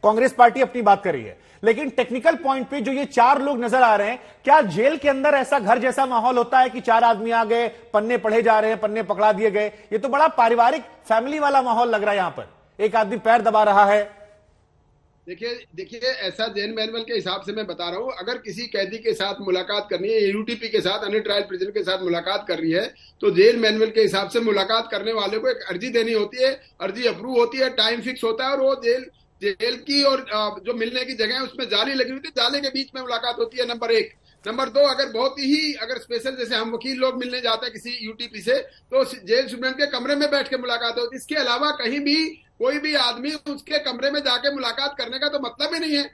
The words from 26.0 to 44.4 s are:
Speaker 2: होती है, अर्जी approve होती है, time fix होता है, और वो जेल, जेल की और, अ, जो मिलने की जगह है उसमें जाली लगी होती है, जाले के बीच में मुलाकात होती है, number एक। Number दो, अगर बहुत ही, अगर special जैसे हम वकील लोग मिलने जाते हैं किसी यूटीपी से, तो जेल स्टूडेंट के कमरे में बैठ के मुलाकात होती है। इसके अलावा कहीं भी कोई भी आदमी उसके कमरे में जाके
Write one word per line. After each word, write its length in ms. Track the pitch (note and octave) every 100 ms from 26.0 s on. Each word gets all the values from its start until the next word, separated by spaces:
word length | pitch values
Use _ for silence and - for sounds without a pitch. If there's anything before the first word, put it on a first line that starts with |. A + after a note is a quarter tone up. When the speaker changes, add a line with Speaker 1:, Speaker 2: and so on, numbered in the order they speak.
| A3+
Speaker 2:
होती 300 | A3+ G#3 B3
है, 80 | B3+ C4+ - _
अर्जी 240 | F#3+ G3+ A#3+
approve 340 | E3+ A#3 B3
होती 180 | A#3 C4
है, 120 | C4
time 320 | B3+ A3 A#3
fix 220 | A#3+ B3+
होता 220 | A3+ A3 C4
है, 60 |
और 100 | C4+
वो 140 | C4+ C4+
जेल, 300 | A#3+ B3 B3+ _ _ _
जेल 340 | G3+ G3 A#3 B3+
की 280 | - C#4+
और, 220 | C#4 C4+ C4
अ, 160 | G#3 G#3 G3+ F#3+
जो 80 |
मिलने 320 | A#3 A3+ B3 B3+
की 80 |
जगह 220 | A3+ A3 B3+
है 60 |
उसमें 240 | B3+ - B3
जाली 240 | G3+ A3+
लगी 180 | C4+ A#3+
होती 160 | C4+ D#4
है, 160 | B3+
जाले 160 | A#3 C#4+
के 80 | C#4
बीच 240 | C4+ C4+ C4
में 60 |
मुलाकात 340 | B3+ A#3 A#3+ A#3
होती 180 | A#3 B3+
है, 100 | A#3+
number 240 | A#3 A3+
एक। 220 | A3+ - _ _ _ G3
Number 240 | A#3 C4
दो, 180 | A#3 C#4+
अगर 240 | C4 C4+
बहुत 280 | A3 C4 C4+
ही, 340 | C4+ D4 D#4
अगर 240 | B3 A3+ B3+
special 380 | - A#3 B3 C4
जैसे 200 | A#3 A#3
हम 160 | A3+
वकील 260 | A3+ C4 B3+
लोग 220 | C4 B3+
मिलने 220 | B3 B3
जाते 240 | A#3 A3 A#3+
हैं 80 |
किसी 260 | A3 A#3+ A#3+
यूटीपी 400 | A3 A3 A#3+ G#3+
से, 160 | F3+ C4
तो 440 | - _ _ C4
जेल 440 | C4 B3 F#3 A#3 C4
स्टूडेंट 280 | A#3 B3+ C4
के 100 | C#4+
कमरे 300 | C4 B3+ C#4+
में 160 | D4
बैठ 160 | C#4+ -
के 100 | C4
मुलाकात 400 | B3 A#3 A#3 A#3
होती 180 | A#3+ C4
है। 20 |
इसके 180 | - D4+
अलावा 360 | B3+ A#3+ D4
कहीं 280 | D4 A#3+ C#4+
भी 440 | C#4+ D4+ D#4+ - _ _
कोई 200 | A#3+ D4
भी 140 | D4+ D4
आदमी 360 | B3 A#3 C4+
उसके 480 | D4+ - C#4+ - D4+
कमरे 320 | D4 B3 C4+
में 80 | D4
जाके 340 | C#4 B3